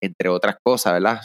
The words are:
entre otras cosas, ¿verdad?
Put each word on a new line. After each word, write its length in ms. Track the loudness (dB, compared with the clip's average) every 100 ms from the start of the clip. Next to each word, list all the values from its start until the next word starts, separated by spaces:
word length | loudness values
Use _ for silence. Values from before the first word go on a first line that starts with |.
entre 280 | -8 -4 0
otras 280 | 0 0 0
cosas, 300 | 0 0 2
¿verdad? 280 | 2 2 -2